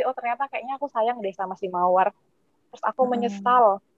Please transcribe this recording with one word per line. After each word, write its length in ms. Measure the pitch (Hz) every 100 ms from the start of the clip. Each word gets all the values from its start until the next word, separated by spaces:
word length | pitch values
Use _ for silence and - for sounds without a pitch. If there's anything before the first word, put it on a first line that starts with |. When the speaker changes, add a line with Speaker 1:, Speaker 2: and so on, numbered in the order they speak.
| 254
Speaker 1:
"Oh, 80 |
ternyata 320 | 262 240 240 277
kayaknya 300 | 240 233 269
aku 80 | 277
sayang 300 | 240 220 247
deh 140 | 196
sama 240 | 190 190 190
si 80 | 190
mawar." 460 | 180 180 185 190 - _ _ _ _ _
Terus, 120 | - -
"Aku 160 | 220
Speaker 2:
Heeh. 80 | 254
Speaker 1:
menyesal 520 | 247 240 202 196 247 226 196 _